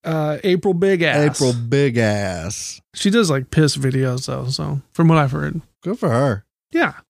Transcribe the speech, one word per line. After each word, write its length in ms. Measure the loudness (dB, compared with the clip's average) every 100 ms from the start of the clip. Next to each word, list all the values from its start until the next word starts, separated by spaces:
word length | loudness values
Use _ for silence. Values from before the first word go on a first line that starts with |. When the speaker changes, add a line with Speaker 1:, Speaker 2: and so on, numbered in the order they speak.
Speaker 1:
Uh, 360 | -4 -2 -2 -2
April 300 | 0 0 0
Big 300 | 2 2 2
Ass. 320 | 2 2 2 2
Speaker 2:
April 180 | 0
Big 420 | 0 0 2 2 2
Ass. 840 | 2 0 -2 -6 -8 -8 -12 -16 _ -4
Speaker 1:
She 160 | 0
does, 180 | 2 2
like, 220 | -2 0
piss 260 | 2 2 2
videos, 480 | -2 0 -2 -4 -6
though, 220 | -6 -6
so, 320 | -6 -6 -6 -6
from 140 | 2 4
what 120 | 6
I've 120 | 2
heard. 300 | -2 -6 -8 -12 _
Speaker 2:
Good 160 | -8 -4
for 100 | 0
her. 340 | 0 0 -2 _ _ _
Speaker 1:
Yeah. 220 | -2 -2 -6 _